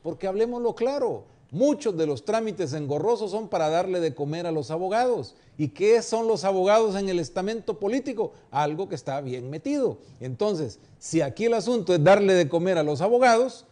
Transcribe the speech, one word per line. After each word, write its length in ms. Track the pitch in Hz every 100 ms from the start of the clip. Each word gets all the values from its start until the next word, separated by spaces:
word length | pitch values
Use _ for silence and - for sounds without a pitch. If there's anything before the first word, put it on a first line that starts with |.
Porque 240 | 165 160 190
hablemoslo 480 | 196 233 240 240
claro, 500 | - 233 285 240 117 - _ _
muchos 480 | 147 277 294 226 165
de 80 |
los 200 | 156 135
trámites 480 | - 220 220 190 160
engorrosos 580 | 151 143 147 208 226 208
son 160 | 208 214
para 220 | 180 156
darle 300 | 165 185 180
de 140 | 165
comer 320 | 147 143 165
a 60 | 175
los 180 | 160 143
abogados. 640 | 160 185 214 247 214 120 - _ -
¿Y 120 | 147
qué 340 | - 202 233
son 240 | 214 226 226
los 160 | 202
abogados 520 | 185 190 185 220 220
en 140 | 190 196
el 80 | 175
estamento 640 | 151 190 190 226 196 196
político? 540 | 202 262 277 226 196 - _
Algo 360 | 139 151 156 -
que 60 |
está 260 | 143 - 139
bien 280 | 135 123 127
metido. 480 | 156 269 285 233 107 - -
Entonces, 600 | 127 127 208 175 131 - _ -
si 220 | - 160
aquí 240 | 139 -
el 100 | 226
asunto 400 | 226 185 240 185
es 80 | 175
darle 320 | 151 202 196
de 120 | 185 151
comer 300 | 165 180 175
a 60 |
los 180 | 151 143
abogados 640 | 190 247 254 226 254 - _